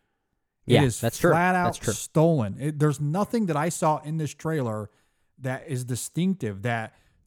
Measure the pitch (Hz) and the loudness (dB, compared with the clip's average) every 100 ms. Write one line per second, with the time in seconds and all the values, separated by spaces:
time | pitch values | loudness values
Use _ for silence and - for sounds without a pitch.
0 | _ _ _ _ _ _ - 117 135 - | _ _ _ _ _ _ 2 4 4 2
1 | 117 - 175 165 180 180 180 165 - - | -2 2 2 4 4 2 0 -2 -4 -4
2 | - 156 165 156 104 98 143 151 151 143 | -2 4 4 4 0 -4 -4 0 0 2
3 | 147 175 202 240 196 147 165 - 160 151 | -2 0 0 0 0 0 -2 0 0 0
4 | 151 160 147 - 156 160 123 107 104 _ | -2 -4 -4 -4 -4 -2 -2 -4 -8 _
5 | _ _ _ _ 131 131 - 127 123 123 | _ _ _ _ -6 -6 -6 -6 -4 -6
6 | - - 185 185 113 98 117 117 110 _ | -6 -2 -2 0 -4 -4 -4 -4 -6 _
7 | _ _ | _ _